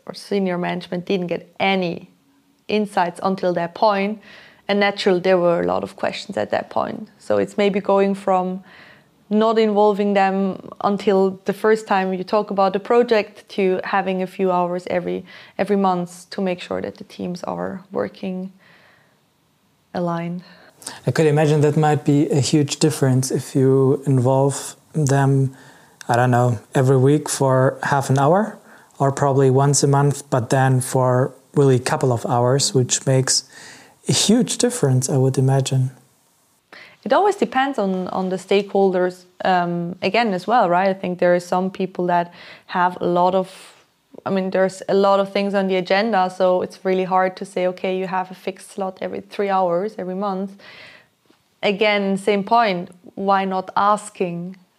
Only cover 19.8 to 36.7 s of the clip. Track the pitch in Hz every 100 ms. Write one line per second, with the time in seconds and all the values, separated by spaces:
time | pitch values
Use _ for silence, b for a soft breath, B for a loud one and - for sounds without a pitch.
19.8 | _ 185 175 170 170 175 B B B _
20.8 | B B - 147 156 147 151 151 147 151
21.8 | 151 147 - 143 156 156 123 151 139 -
22.8 | 160 - 135 127 131 147 - 143 131 135
23.8 | 135 143 - 131 123 135 139 135 - -
24.8 | _ 160 143 139 139 135 135 B B B
25.8 | B B - 120 123 123 123 110 - 151
26.8 | 131 135 135 151 147 - 135 131 131 -
27.8 | - 139 131 135 139 185 214 - B B
28.8 | B B 139 135 143 135 135 131 143 139
29.8 | 143 139 143 135 - 131 110 135 131 127
30.8 | 127 131 127 123 131 - _ - 139 127
31.8 | 127 151 135 117 - 123 123 139 - 135
32.8 | 123 - - 131 127 - - B B B
33.8 | B B - 151 - 240 220 - 240 -
34.8 | 139 131 131 135 131 131 131 135 135 131
35.8 | 131 - _ _ _ _ _ _ _